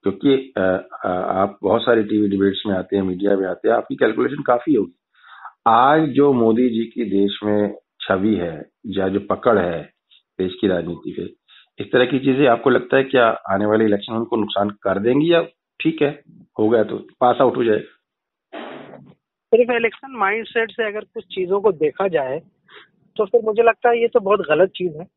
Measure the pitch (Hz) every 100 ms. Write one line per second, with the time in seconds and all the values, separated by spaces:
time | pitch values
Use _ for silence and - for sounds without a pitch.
0 | 101 95 147 135 131 - 95 92 - -
1 | 101 90 - 95 98 - 98 113 117 117
2 | 107 107 104 98 98 95 107 92 90 101
3 | 95 90 101 98 95 90 110 117 - -
4 | 117 110 123 143 143 123 - 123 98 _
5 | _ _ - - - _ - 113 131 156
6 | 160 127 143 127 113 113 127 113 113 -
7 | 110 98 101 101 104 104 104 - _ _
8 | - 95 101 98 87 78 - _ - 95
9 | 95 98 98 95 123 107 87 82 78 _
10 | _ _ _ _ 92 - 104 90 85 85
11 | - - 90 - _ - _ _ - 120
12 | 123 135 135 131 139 113 139 123 123 135
13 | 135 127 113 110 - 98 104 110 110 101
14 | 101 113 117 117 107 - 104 104 - 95
15 | 110 131 160 170 - _ _ _ 156 160
16 | 143 151 _ - - - 110 117 104 104
17 | - _ 123 120 127 120 117 107 - _
18 | _ _ _ _ _ - - - - -
19 | - _ _ _ _ 226 240 240 233 -
20 | 269 254 196 214 226 233 226 - 220 208
21 | - 233 - - 180 196 208 165 151 -
22 | 196 160 131 143 _ _ _ - _ _
23 | _ - 208 240 220 214 233 226 240 233
24 | 233 233 190 202 170 151 190 - 180 151
25 | -